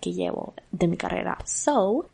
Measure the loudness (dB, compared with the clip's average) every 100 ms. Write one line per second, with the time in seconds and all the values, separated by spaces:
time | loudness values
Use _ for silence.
0 | -6 -2 -2 -2 -8 -12 -10 0 2 2
1 | -2 -2 -2 -4 -4 -2 2 4 4 2
2 | -2